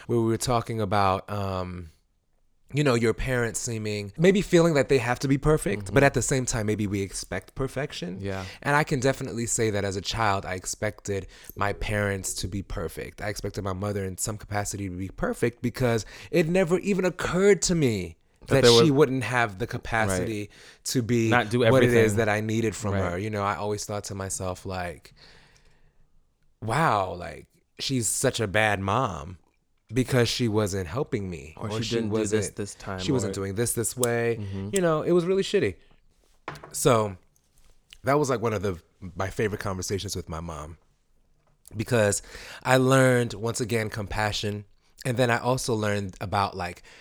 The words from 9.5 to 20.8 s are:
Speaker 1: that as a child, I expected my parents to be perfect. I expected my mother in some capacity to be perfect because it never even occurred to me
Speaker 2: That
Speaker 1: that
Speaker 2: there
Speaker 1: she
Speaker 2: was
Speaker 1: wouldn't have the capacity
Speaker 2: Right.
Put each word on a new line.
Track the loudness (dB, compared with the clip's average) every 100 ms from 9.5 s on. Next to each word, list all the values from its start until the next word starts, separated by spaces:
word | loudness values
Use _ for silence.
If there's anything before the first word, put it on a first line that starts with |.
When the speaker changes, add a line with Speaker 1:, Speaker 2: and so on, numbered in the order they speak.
| 0 0
Speaker 1:
that | 0 -2
as | -4
a |
child, | -4 0 0 0 -4
I | -8
expected | -8 -6 -6 -6 -6 -6 -8 -16 -18 -4
my | -4
parents | -2 -2 0 0 -2 -6 -6
to | -6
be | -6
perfect. | -6 -6 -6 -8 -12 -8
I | -8
expected | -6 -8 -6
my | -6
mother | -4 -4 -4
in | -4 -4
some | -6 -6
capacity | -6 -4 -4 -6 -6
to | -6
be | -8
perfect | -4 -4 0 -2 0
because | -6 0 0 0 -4 -14 -2
it | 0 2
never | 2 2 0
even | 0 0 0
occurred | -2 -2 4 6 4
to | 4 2
me | 2 2 -4 -10 _ _
Speaker 2:
That | 0
Speaker 1:
that | 6
Speaker 2:
there | 8
Speaker 1:
she | 8 8
Speaker 2:
was |
Speaker 1:
wouldn't | 6 4 2
have | 0 0 0 -2
the | -6
capacity | -6 -2 0 2 2 0 -4
Speaker 2:
Right. | -8 -14 -20 -12